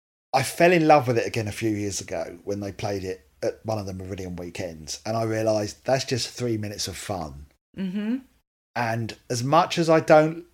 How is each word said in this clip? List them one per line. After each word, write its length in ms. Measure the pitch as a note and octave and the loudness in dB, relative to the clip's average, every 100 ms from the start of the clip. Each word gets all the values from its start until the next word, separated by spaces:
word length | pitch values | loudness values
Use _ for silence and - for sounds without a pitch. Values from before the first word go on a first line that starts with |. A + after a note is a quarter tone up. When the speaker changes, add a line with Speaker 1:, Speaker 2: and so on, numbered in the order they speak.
| _ _ _ | _ _ _
Speaker 1:
I 80 | C3+ | 0
fell 280 | B2+ - F3 | 0 4 6
in 160 | F3+ D#3 | 6 8
love 220 | D3+ B2 | 6 6
with 80 | A#2 | 2
it 80 | G2 | 0
again 220 | A#2 G#2 | -2 -4
a 40 | |
few 180 | - A2+ | -2 -2
years 300 | G#2 G#2 F#2 | 0 -2 -6
ago 380 | - F2 D#2+ F2 | -6 -6 -6 -10
when 160 | F2 G2+ | -6 -4
they 100 | G2+ | -6
played 320 | F2+ G#2+ G2+ | -6 -4 -4
it 240 | F#2 F#2 _ _ | -6 -8 _ _
at 160 | A2+ - | -6 -6
one 140 | G#2+ A2 | -6 -6
of 80 | G2 | -6
the 80 | |
Marillion 440 | F#2 F#2 F#2+ F#2 F2 | -10 -8 -8 -8 -8
weekends. 640 | F2 E2+ F2+ D#2+ D#2 - A2 | -10 -8 -8 -10 -12 -10 -4
And 100 | A2+ | -2
I 80 | |
realised 540 | A2+ A2 A2 G#2+ G#2 - | 0 0 2 0 -2 -6
that's 200 | - C3 | -2 0
just 240 | - B2 - | 0 -4 -4
three 300 | - A#2+ A2+ | -6 -4 -2
minutes 280 | G#2 G#2 - | -4 -6 -8
of 100 | E2+ | -8
fun. 500 | - F#2+ D2+ C#2 D2+ _ _ - | -6 -6 -6 -10 -18 _ _ -8
Speaker 2:
Mm-hmm. 420 | F#3+ G3+ G#3+ C4 - _ _ _ _ A#2+ | -6 -4 -4 -4 -8 _ _ _ _ -4
Speaker 1:
And 400 | A#2 A#2 A2 - - | -2 -2 -4 -8 -6
as 120 | A#2+ | -4
much 360 | C3 D#3+ F3+ - | 2 4 2 0
as 100 | E3 | 4
I 100 | D#3+ | 4
don't 440 | D#3+ D#3 D#3 E3+ - | 8 6 6 -2 -14